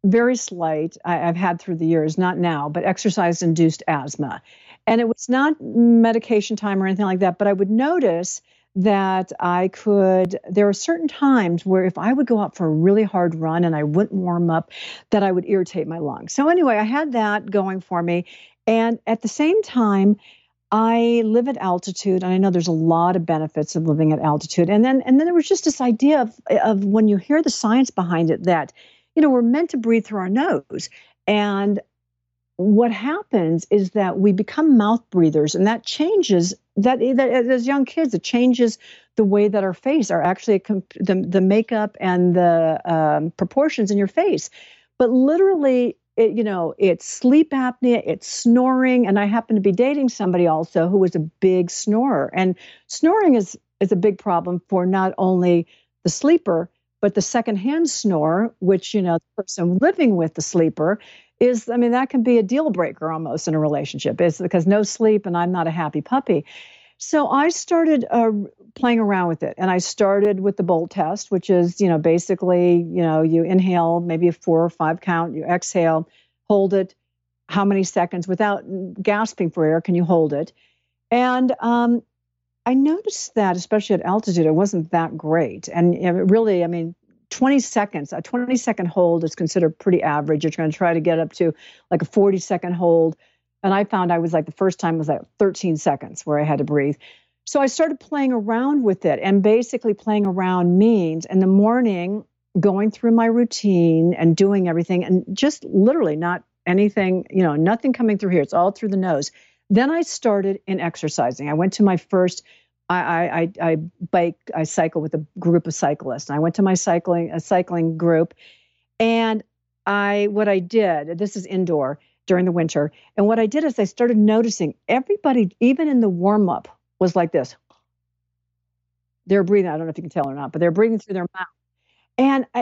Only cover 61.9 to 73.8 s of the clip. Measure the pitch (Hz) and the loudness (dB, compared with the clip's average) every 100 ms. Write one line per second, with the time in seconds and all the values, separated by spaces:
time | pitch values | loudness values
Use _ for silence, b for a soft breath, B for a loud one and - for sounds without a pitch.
61.9 | 247 262 262 226 240 190 262 311 180 160 | 0 -2 -2 2 2 2 -2 -2 -2 -4
62.9 | - 160 160 156 151 - 156 151 143 147 | -4 -8 -6 -6 -6 -4 -2 -2 -2 -6
63.9 | 139 - - 170 160 180 180 165 208 202 | -6 -6 0 0 0 -2 0 2 0 0
64.9 | - 220 208 196 175 175 180 165 160 185 | 0 0 0 -2 -4 -2 -2 -4 -4 -6
65.9 | 196 - 262 - 165 B B B B B | -6 -4 -4 0 -4 B B B B B
66.9 | B - 311 285 277 320 330 - 339 320 | B -4 -2 0 0 0 -2 -2 0 2
67.9 | 294 226 240 226 208 196 _ - - 240 | 0 0 0 0 -2 -6 _ -20 -4 0
68.9 | 233 208 190 175 160 - - 185 180 180 | 0 0 0 -2 -4 -6 -4 -2 -2 -4
69.9 | - 202 202 208 190 196 196 175 170 170 | -2 0 2 2 0 -2 -2 -2 -2 -2
70.9 | 196 160 202 - 190 - 180 175 - 196 | -4 -4 -6 -4 -6 0 2 2 0 0
71.9 | 165 165 170 - 180 185 180 180 175 170 | 2 2 0 0 -4 0 2 4 2 0
72.9 | 180 165 156 160 165 165 185 185 175 | -2 0 2 2 2 2 2 2 0